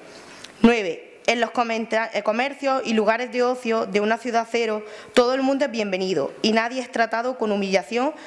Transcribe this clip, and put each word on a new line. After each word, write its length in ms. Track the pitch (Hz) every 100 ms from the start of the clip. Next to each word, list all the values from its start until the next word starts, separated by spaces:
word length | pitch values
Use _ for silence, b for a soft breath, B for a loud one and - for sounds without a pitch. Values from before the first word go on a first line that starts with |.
| - B B B B B
Nueve. 480 | 226 233 190 156 - - -
En 140 | 233
los 100 | 233
comenta-, 600 | 240 233 226 220 214 226
eh, 80 | 196
comercios 600 | 208 220 269 277 269 262
y 100 | -
lugares 380 | 220 208 220 247
de 100 | 233
ocio 440 | 247 254 240 220 214
de 140 | 196
una 160 | 214 226
ciudad 300 | 254 233 226
cero, 360 | 233 226 214 214 B B
todo 220 | - 240
el 80 | 262
mundo 220 | 262 277
es 80 | 277
bienvenido 600 | 226 208 185 190 170 139 -
y 120 | 214
nadie 280 | 220 233 262
es 120 | 247
tratado 440 | 226 226 226 240 254
con 140 | 220
humillación, 640 | 202 196 190 180 226 269 311